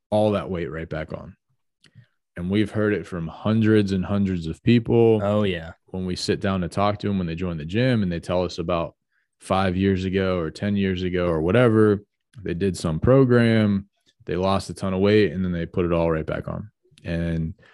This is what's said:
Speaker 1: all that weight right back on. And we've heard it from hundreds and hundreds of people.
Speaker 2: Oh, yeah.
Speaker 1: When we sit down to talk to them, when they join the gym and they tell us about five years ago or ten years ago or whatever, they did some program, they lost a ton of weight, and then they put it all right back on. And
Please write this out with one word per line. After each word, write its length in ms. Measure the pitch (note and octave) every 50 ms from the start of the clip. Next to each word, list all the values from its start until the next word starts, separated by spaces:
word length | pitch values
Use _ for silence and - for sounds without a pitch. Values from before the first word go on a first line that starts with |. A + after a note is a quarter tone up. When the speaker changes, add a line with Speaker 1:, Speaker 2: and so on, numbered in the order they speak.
| _ _
Speaker 1:
all 220 | G#2 G#2+ G#2+ G#2+
that 180 | G#2 G2 D#2 C#2
weight 220 | F#2+ E2+ E2+ C2
right 160 | D2 D#2+ D#2+ -
back 240 | D#2 D#2 D#2 D#2
on. 240 | E2 - - - G2+ _ _ _ _ _ _ _ _ _ _ _ _ - A#2 _ _ _ _ _ _ -
And 120 | F2 F2+
we've 220 | G2 G#2+ G#2+ G2
heard 220 | - A2 G#2+ G#2 G#2
it 120 | F2 E2
from 220 | - - F2 E2 D#2+
hundreds 640 | - - - G#2 G#2+ A2+ A2 G#2+ A2 G#2+ G#2 F#2+
and 140 | G2 F#2+ F2
hundreds 420 | F2 G2+ G2+ G2+ F#2+ F#2+ F2 D#2+ D#2+
of 160 | D#2+ - _
people. 560 | - A#2+ A#2+ A2+ - A#2 A#2 A#2 A2+ A2 G#2+
Speaker 2:
Oh, 220 | G2+ G2+ G#2 G#2 G#2+
yeah. 300 | G2 F2+ E2+ E2 E2+ F2+ - _ _
Speaker 1:
When 180 | - F#2 F#2
we 100 | F2+ F2+
sit 240 | - - - G2 -
down 220 | - G2 F#2+ F#2
to 80 | F2+ D#2+
talk 300 | - G2+ G2+ G2+ G#2 -
to 80 | - G#2
them, 100 | G2+ F#2+
when 100 | F2+ E2
they 80 | E2
join 220 | E2 F#2 F2+ E2+ D#2+
the 80 | D2
gym 380 | D#2+ F2+ A2 B2+ C3 B2 A2 G2+
and 80 | F2+
they 100 | E2+ E2+
tell 240 | - - F#2 F2+ F2+
us 120 | F2 - -
about 380 | E2+ F2 F2+ E2+ D#2+ D2 - _ _ _ _ _ _ _ _ _
five 340 | - - F#2+ F#2+ F#2+ F#2+ F2+
years 300 | F#2 G2 G2 G2 F2+ F#2
ago 340 | F#2+ F#2 G2 F#2+ F#2 F#2 F2+
or 100 | E2 D#2+
ten 280 | - - G#2 G2+ G2+ G2+
years 260 | G2 F#2+ F#2+ F2 F#2
ago 240 | F2+ F2 F2+ F2 F2
or 140 | E2 D#2
whatever, 640 | D#2 F2 F#2+ B2 B2+ A#2 A2 A2 G#2+ G#2+ G#2 G2 - _ _ _ _ _ _ -
they 120 | F#2+ E2+ E2+
did 240 | E2+ F#2+ G2 F2 -
some 240 | - F2+ D#2 D#2+
program, 880 | - A#2+ B2+ C3+ C3+ B2 A#2+ A#2+ A#2 A#2 A2+ A2 G#2+ G2+ G2+ G2 G2 - _ _ _ _ _ _ _
they 100 | - F2
lost 340 | F2 F#2 F#2+ G2 F#2+ - -
a 40 | E2+
ton 200 | - - F#2+ F#2+
of 60 | F#2
weight, 320 | G2 G2+ G#2 G#2+ G#2 F2
and 120 | C#2+ F#2 F#2
then 80 | F2+
they 140 | F2 E2+ E2
put 180 | E2 - F#2+ F2+
it 80 | E2+
all 180 | E2+ E2+ E2+ E2+
right 160 | D#2+ D#2 D#2
back 220 | - - - - -
on. 220 | - - G#2 G#2+ - _ _ _ _ _ -
And 520 | E2 E2+ E2 E2+ E2+ E2 E2 D#2+ D#2+ F2+ - _ -